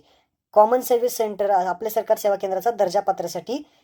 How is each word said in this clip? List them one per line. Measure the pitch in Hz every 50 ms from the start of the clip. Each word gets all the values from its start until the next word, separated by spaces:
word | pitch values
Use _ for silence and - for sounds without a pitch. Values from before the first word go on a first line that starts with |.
| - _ _ _ _ _ _ _ _ _ -
कॉमन | 208 214 220 247 254
सर्व्हिस | 254 - 247 240 233 247 -
सेंटर, | - 226 214 208 190 208 202
आपले | 202 185 180 185 180 180 226 220
सरकार | - 226 220 - 220
सेवा | 214 - 208 202
केंद्राचा | 190 208 190 190 185 180 233
दर्जा | 226 208 202 185 170 202
पात्रसाठी | 202 - 190 - 180 175 - 180 170 - 233 294 294 _ _ _